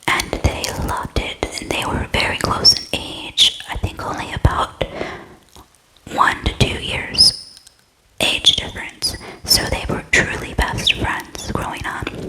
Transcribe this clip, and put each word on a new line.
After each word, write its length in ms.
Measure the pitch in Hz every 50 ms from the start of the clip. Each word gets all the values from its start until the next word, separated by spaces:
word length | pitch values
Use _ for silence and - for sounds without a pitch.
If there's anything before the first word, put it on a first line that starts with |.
| -
And 240 | - - - - -
they 340 | - - - - - - - - - - -
loved 320 | - - - - - - -
it, 180 | - - - - - - - -
and 100 | - -
they 140 | - - -
were 220 | - - - - -
very 260 | - - - - - -
close 360 | - - - - - - -
in 120 | - - -
age, 680 | - - - - - - - - - - - - - - - -
I 80 | -
think 280 | - - - - - -
only 280 | - - - - -
about 520 | - - - - - - - - - - - - - - - - - - - - - - - _ _ - - _ _ _ _ _ _ - _ -
one 300 | - - - - - - -
to 80 | - - -
two 240 | - - - -
years 580 | - - - - - - - - - - - - - - - - _ - _ _ _ _ _ _ _ _ _ _
age 360 | - - - - - - -
difference, 600 | - - - - - - - - - - - - - - - - - -
so 180 | - - - - -
they 160 | - - - -
were 160 | - - - -
truly 440 | - - - - - - - - -
best 400 | - - - - - - - -
friends 560 | - - - - - - - - - - -
growing 320 | - - - - - - -
up. 240 | - - - - - - - -